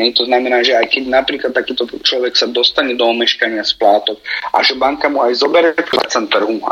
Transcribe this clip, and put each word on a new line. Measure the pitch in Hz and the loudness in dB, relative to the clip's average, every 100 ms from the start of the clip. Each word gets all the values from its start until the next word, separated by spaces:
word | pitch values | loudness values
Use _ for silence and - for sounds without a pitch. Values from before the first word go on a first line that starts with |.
hej. | 117 117 | -2 0
To | 120 | 0
znamená, | 123 127 123 123 | 2 2 2 2
že | |
aj | 117 113 | 2 2
keď | 135 131 | -2 2
napríklad | 131 135 147 131 | 0 0 -2 -2
takýto | 127 113 127 120 - | -2 -2 -4 -6 -4
človek | - 131 123 | -4 -2 -2
sa | - 117 | -2 -2
dostane | 120 120 - 139 123 | 0 0 0 -2 0
do | 117 | 0
omeškania | 117 117 - 117 110 | 2 0 0 -2 -2
splátok | 104 - 107 101 - 107 - - - | -4 2 4 4 2 -6 -8 -8 -2
a | 127 131 | 0 0
že | |
banka | 127 131 147 147 | 0 0 0 -2
mu | 139 | 0
aj | 123 120 | 0 2
zobere | 139 170 170 156 | 2 4 4 2
percent | 165 - - 123 107 | -2 -2 0 -2 0
trhu, | 107 104 110 - | 0 0 -2 0